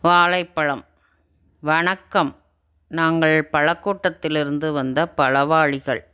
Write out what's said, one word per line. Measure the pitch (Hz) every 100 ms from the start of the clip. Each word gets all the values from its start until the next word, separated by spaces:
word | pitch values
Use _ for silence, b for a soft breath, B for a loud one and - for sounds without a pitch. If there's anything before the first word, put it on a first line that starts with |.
வாழைப்பழம், | 170 175 175 180 175 - 151 135 - _ _ _ _ _ _ _
"வணக்கம், | 147 156 175 190 _ 202 143 - _ _ _ _ _
நாங்கள் | 165 165 165 160 156 151
பழக்கூட்டத்திலிருந்து | 151 151 165 - 196 185 165 160 151 143 147 156
வந்த | 147 131 131 170 -
பழவாளிகள். | 135 135 143 160 151 139 135 117 -